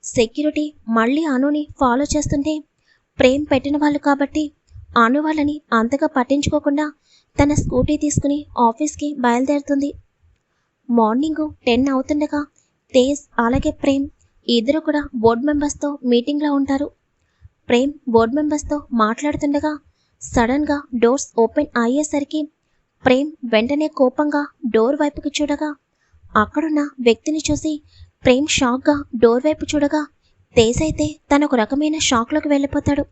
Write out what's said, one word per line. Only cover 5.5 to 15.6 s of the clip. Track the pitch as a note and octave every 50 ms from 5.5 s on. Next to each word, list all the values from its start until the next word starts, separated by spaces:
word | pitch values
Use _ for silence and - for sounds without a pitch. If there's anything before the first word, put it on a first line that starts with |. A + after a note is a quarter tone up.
| D4+ D4 _ _ - A3+
అంతగా | A3 A#3+ C#4 C#4 D#4+ D4+ -
పట్టించుకోకుండా | C4+ B3 - C4+ C#4+ C#4+ - - D4 D4 D4 C#4+ D4 D4+ D4+ D4 _ _ _ _ _ _ _ _
తన | - C#4+ D4 D4 - C4
స్కూటీ | - - B3 C4 - D4+ D4+ D4+
తీసుకుని | D4 D4 - - C#4+ C#4+ D4 D4 - - - A#3+
ఆఫీస్కి | A3+ A3+ - D4+ D4 - - D4 D4 D4 C#4+ B3
బయలుదేరుతుంది. | B3 A#3 A#3+ C4 C4 D4 C#4+ C#4+ - C#4+ C#4 C#4 C#4+ - - _ _ _ _ _ _ _ _ _ _ _ _ _ _ _ _ _ -
మార్నింగ్ | A#3 A#3 A3 G#3+ A3+ B3+ D4 D#4+ D#4 D4+ D#4 D4+ - _ _
టెన్ | B3+ A#3 A#3+ C4+ C#4 C4+
అవుతుండగా | C4 C4 - D4+ D4 D4+ D4 - D4 D4 _ _ _ _ _ _ _ _ _ -
తేజ్ | C4 B3 C4 C#4+ C#4 - _ _ - A#3
అలాగే | A#3 B3+ C#4 - D#4 D4 - -
ప్రేమ్ | D4 C4+ C#4 C#4 D4 _ _ _ _ _ _ _
ఇద్దరు | - A#3+ A#3 A3 B3 C#4+ D#4 D#4
కూడా | D#4 D4 D4 C#4+ C#4+ - A#3 G#3+
బోర్డు | A3+ A#3 A#3 C4 D4
మెంబర్స్తో | D4+ D4